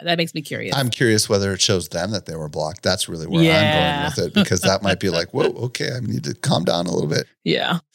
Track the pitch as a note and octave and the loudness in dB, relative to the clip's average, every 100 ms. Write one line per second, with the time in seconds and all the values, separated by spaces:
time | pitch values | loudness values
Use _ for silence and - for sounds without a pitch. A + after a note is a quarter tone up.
0 | E3+ E3+ D#3+ D#3+ C#3+ A#2 A2 C3 B2+ - | -2 0 0 -6 -8 -6 -2 0 0 2
1 | A#2+ G#2+ - G#2 G2 F#2+ - G2 E2+ F2 | 4 4 4 2 2 2 2 2 0 -4
2 | F#2 G#2 - D#2+ D#2 D2+ D#2 - G2 F#2 | -4 -4 -6 -8 -6 -4 -6 -2 -2 0
3 | - E2 D#2 E3 D#3+ D#3+ D#3 D#3 D3 C#3+ | -2 -6 -2 4 4 4 4 2 2 0
4 | D3 - F2 G#3 F#3+ F2+ F#2 F#2+ G2 F#2 | -2 -2 0 2 2 2 2 2 0 0
5 | G2 E2+ E2+ C3 - - B2+ - - B2 | 0 -2 -2 0 0 -2 -6 -4 -6 -4
6 | B2 B2 C#3 - C#3 A2 - E2+ F2 F#2+ | -4 -4 -6 -4 0 0 2 0 -2 -2
7 | D2+ - - _ - - - E3+ - | -2 -2 -4 _ -2 0 0 -2 -4